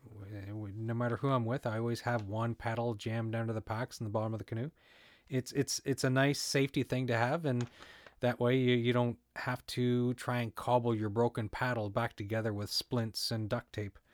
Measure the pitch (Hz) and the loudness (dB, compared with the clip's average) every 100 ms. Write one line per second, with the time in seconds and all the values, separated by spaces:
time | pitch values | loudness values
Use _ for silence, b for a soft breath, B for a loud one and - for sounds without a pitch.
0 | 113 107 98 104 98 107 104 104 113 117 | -18 -16 -12 -12 -10 -8 -8 -6 -4 0
1 | 120 117 139 131 113 135 120 110 117 117 | 0 0 2 2 2 -2 -2 -2 -2 -2
2 | - 120 101 110 117 117 117 113 120 107 | 0 -2 -2 -2 -2 -2 -4 -2 -2 -2
3 | 113 113 113 113 113 110 - 110 127 - | -4 -2 -2 -2 -2 -2 -4 -4 -4 -6
4 | 110 110 110 110 - 113 143 B B B | -4 0 0 -4 -6 -6 -6 B B B
5 | B B B 131 - - 139 - - 127 | B B B -4 -2 -2 0 -2 -2 0
6 | 135 131 139 143 - 143 139 151 120 127 | 2 4 4 2 0 2 2 0 0 0
7 | 123 117 120 165 156 123 120 B B B | 0 2 2 2 0 0 -2 B B B
8 | B B 120 120 123 131 127 123 117 123 | B B 0 2 4 4 6 4 4 4
9 | 120 113 _ - - 127 - - 123 123 | 2 -2 _ -8 -4 -6 -6 0 2 4
10 | 123 127 - 123 117 - - 123 120 110 | 2 0 -2 -2 -4 -4 2 4 4 0
11 | 107 107 117 - 107 - 127 117 104 110 | 0 2 2 2 -4 -2 -2 0 -2 0
12 | 117 - 101 110 110 101 104 - - 123 | -2 -4 -4 0 0 -2 -2 -2 0 -2
13 | 113 - - - 104 120 - - 104 - | 0 -2 -4 -2 -2 -2 -4 -6 -8 -8
14 | b | b